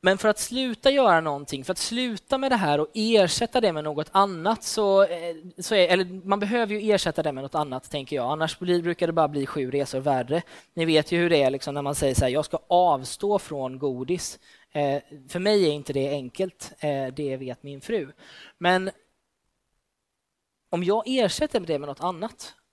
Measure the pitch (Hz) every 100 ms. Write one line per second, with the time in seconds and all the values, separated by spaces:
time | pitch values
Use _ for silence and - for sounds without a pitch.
0 | - 196 220 208 - 240 262 220 269 277
1 | 247 170 160 143 143 139 135 185 - 233
2 | 254 208 _ 269 269 247 175 147 151 214
3 | 214 226 180 - 233 254 220 160 151 151
4 | 151 196 202 175 170 220 - - 208 196
5 | 196 170 170 165 180 175 180 214 175 185
6 | 185 185 185 202 202 240 226 208 214 202
7 | - 156 156 131 135 160 151 131 - 147
8 | 131 147 120 151 156 - 180 175 170 170
9 | 170 165 156 147 135 - 127 139 139 131
10 | 139 131 120 156 - - - - 165 156
11 | 151 170 170 160 135 135 - 143 143 143
12 | 143 123 131 135 147 165 _ 175 180 143
13 | 127 - 202 202 - 147 131 131 143 123
14 | 131 175 - - _ - _ 151 143 143
15 | - 151 131 175 190 208 175 147 143 139
16 | 135 143 127 - - _ - - 151 139
17 | 135 131 147 131 131 123 143 139 - 226
18 | 139 - - - - _ 175 185 190 -
19 | _ _ _ _ _ _ _ _ _ _
20 | _ _ _ _ _ _ _ 170 180 214
21 | 233 262 214 - 302 240 170 151 147 139
22 | 175 175 214 - - - _